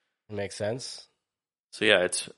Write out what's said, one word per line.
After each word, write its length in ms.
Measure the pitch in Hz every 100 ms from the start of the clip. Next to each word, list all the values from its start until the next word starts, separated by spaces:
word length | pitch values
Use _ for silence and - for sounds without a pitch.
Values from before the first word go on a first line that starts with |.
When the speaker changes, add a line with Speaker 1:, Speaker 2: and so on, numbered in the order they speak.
| _ _ -
Speaker 1:
Makes 260 | 104 98 -
sense. 520 | 104 127 - - - _ _ _ _ _ _
Speaker 2:
So 120 | - 107
yeah, 140 | 95
it's 300 | 90 - -